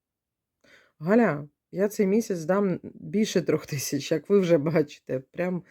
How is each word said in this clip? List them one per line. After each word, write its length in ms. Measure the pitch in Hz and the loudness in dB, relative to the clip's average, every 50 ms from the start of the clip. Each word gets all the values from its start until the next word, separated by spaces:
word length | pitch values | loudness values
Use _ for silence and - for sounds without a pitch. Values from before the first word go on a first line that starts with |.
| _ _ _ _ _ _ _ _ _ _ _ _ _ _ - - _ _ _ - | _ _ _ _ _ _ _ _ _ _ _ _ _ _ -20 -20 _ _ _ -6
Галя, 500 | 151 170 214 240 233 185 147 143 147 147 _ _ _ _ | -2 2 4 4 4 2 0 -2 -6 -12 _ _ _ _
я 160 | - 170 202 208 | -4 -2 -2 0
цей 180 | 202 - 208 | 0 0 2
місяць 380 | 190 196 233 220 - 196 170 156 | 2 2 2 0 0 -4 -4 -2
дам 360 | 156 185 202 208 190 170 - | 0 0 2 2 0 -2 -4
більше 600 | - - - - - 160 151 202 220 - - 190 | -8 -12 -16 -16 -10 -4 -2 0 0 0 0 0
трьох 240 | 160 - 156 151 - | 0 0 -2 -2 -2
тисяч, 460 | - 151 135 - - - 139 139 - | -4 -8 -6 -6 -4 -4 -4 -2 -2
як 180 | 165 151 - - | -2 -2 0 2
ви 80 | 202 202 | 2 2
вже 200 | 185 170 170 151 | 4 4 4 4
бачите. 600 | 139 160 151 165 147 - - - _ - 135 131 | 4 2 2 2 0 0 -4 -16 _ -6 -6 -6
Прям 440 | 135 _ - - 175 185 185 170 - _ | -8 _ -8 -6 -4 -4 -4 -6 -8 _